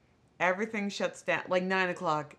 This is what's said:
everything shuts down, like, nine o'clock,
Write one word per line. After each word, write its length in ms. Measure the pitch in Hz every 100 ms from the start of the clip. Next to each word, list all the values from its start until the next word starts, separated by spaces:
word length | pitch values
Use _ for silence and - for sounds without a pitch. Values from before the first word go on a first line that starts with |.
| _ _ _ -
everything 480 | 175 185 220 220 202
shuts 340 | 196 180 -
down, 200 | - 165 -
like, 140 | 185
nine 280 | 185 190 185
o'clock, 440 | 175 180 151 143